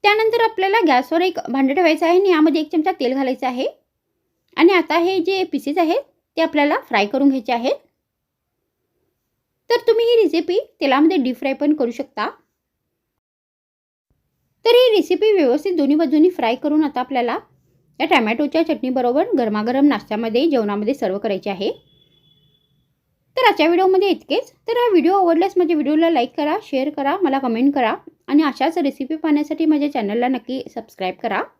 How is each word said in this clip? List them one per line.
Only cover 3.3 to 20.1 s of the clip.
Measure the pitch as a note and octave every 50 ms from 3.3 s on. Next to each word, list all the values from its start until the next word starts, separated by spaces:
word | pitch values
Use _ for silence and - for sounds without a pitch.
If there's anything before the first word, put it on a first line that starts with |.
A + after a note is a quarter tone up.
| C4+ C4 -
आहे | B3+ B3 B3 C#4 C#5+ - _ _ _ _ _ _ _ _ _ _ _ _ _ _ _ _
आणि | - D4+ E4+
आता | G4 F4 E4 - D4+ E4+
हे | E4+ F4+ F#4+ F#4+
जे | E4 F#4 G4 F#4+ F#4
पीसेस | F4+ - C#4 - C#4 D4 F4+
आहेत, | E4+ D#4 F4 C5 C#5+ _ _ _ _ _ _
ते | -
आपल्याला | E4 D#4+ D#4+ D4+ D4 D4 D#4+ B4+ - -
फ्राय | B3+ G#3 G3+
करून | G3+ - C4 C#4 C#4
घ्यायचे | C4+ C4+ G#3+ -
आहेत. | B3 A#3 A#3 C4+ B4+ C#5+ _ _ _ _ _ _ _ _ _ _ _ _ _ _ _ _ _ _ _ _ _ _ _ _ _ _ _ _ _ _ _ _ _ _ _ _ _ _
तर | A#4 A#4+ A#4
तुम्ही | - A4+ A4 A#4
ही | A#4 A#4+
रेसिपी | A#4 G#4+ D4+ D#4+ E4 D#4+ - F4 G#4 D5 - _ _
तेलामध्ये | E4 C#4 B3+ C4+ D4+ D#4+ F#4+
डीप | E4 B3+ B3+ A#3+ -
फ्राय | - C#4 C4+
पण | C4+ C#4+ D4+ D4+
करू | D4+ C4 A#3
शकता. | A#3 - C#4 _ _ - G#3 C#4 - _ _ _ _ _ _ _ _ _ _ _ _ _ _ _ _ _ _ _ _ _ _ _ _ _ _ _ _ _ _ _ _ _ _ _ _ _ _ _ _ _ _ _ _ _ _
तर | A4 A#4
ही | A#4+ B4+ B4 A4
रेसिपी | G4+ D4 - F4+ D#4 G#4 A4
व्यवस्थित | G#4 G4 D#4 B3 A#3+ D4+ D#4 G4+ F4+
दोन्ही | D#4 C#4+ C4+ C#4+
बाजूनी | D4+ E4+ C4+ C#4+ D4+ D#4 F#4
फ्राय | F4+ - C4+ A3 A#3+
करून | B3+ - D4+ D4+ D4+ D#4
आता | C#4 - B3
आपल्याला | B3+ B3 C4+ B3 A#3+ A#3 A#3+ G4+ - _ _ _ _ _ _ _ _ _ _ _
या | C#4 E4+
टोमॅटोच्या | F4+ C#4 A3+ G#3 A#3 B3 D4+ C#4 - D#4+
चटणीबरोबर | E4 D#4+ D4+ G#3+ - B3+ B3+ C4 B3 A#3+ B3 C#4+ F#4 A#4+ A4 C4+
गरमागरम | A#3+ A3 G#3 G#3+ G#3+ A#3 B3 C4+ C#4
नाश्त्यामध्ये, | D4 C4 G#3 - -